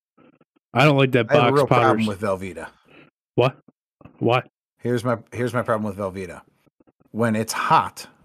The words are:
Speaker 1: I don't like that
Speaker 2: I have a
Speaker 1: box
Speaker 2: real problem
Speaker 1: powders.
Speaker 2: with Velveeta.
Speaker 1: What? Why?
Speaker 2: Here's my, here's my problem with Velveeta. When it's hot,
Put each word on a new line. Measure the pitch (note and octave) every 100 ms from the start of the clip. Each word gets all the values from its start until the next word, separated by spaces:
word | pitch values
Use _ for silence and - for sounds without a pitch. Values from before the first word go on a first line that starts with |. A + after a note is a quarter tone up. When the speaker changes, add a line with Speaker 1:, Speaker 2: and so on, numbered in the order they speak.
| _ _ _ _ _ _ _
Speaker 1:
I | A#2+
don't | D3 C#3
like | C3+
that | B2 A2+
Speaker 2:
I | B2+
have |
a | B2
Speaker 1:
box | C#3+
Speaker 2:
real | B2+
problem | B2 B2+ A2 A2
Speaker 1:
powders. |
Speaker 2:
with | F#2+
Velveeta. | G#2 F#2+ F#2+ D#2+ D2+ - _ - _ _ _ -
Speaker 1:
What? | B2+ - _ _ _ _ - -
Why? | A#2 B2 - _ _ _
Speaker 2:
Here's | A#2+ B2
my, | B2 A2 -
here's | G#2 B2
my | A#2+
problem | G#2+ A2 G#2+
with | F#2+
Velveeta. | G2 F#2 F2+ E2 - _ _ _ _ _ _
When | G#2+ A#2 A2
it's | A2+
hot, | - - D#3 F#2 - - _